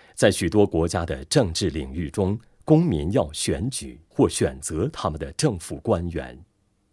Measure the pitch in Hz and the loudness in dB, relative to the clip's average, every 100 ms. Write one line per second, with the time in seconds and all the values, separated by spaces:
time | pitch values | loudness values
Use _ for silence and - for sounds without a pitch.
0 | _ - 113 95 90 104 101 82 82 87 | _ 2 4 4 2 4 4 2 0 -2
1 | 85 69 73 151 98 80 95 73 67 80 | -4 -6 0 2 2 0 -2 -2 -6 -6
2 | 80 - 95 110 - _ - 156 175 82 | -6 0 0 -2 -8 _ 4 4 4 0
3 | 78 113 80 76 - 76 120 - - 62 | 0 0 0 -2 -4 -2 -4 -6 -10 -16
4 | _ - 101 - 87 65 - 78 127 - | _ 2 2 2 -2 -2 -6 -4 -4 -4
5 | - 76 71 - 151 95 - 80 113 95 | -6 -4 -8 -2 0 -2 -6 -8 0 0
6 | 87 80 64 67 - _ _ _ _ | 0 -6 -8 -14 -20 _ _ _ _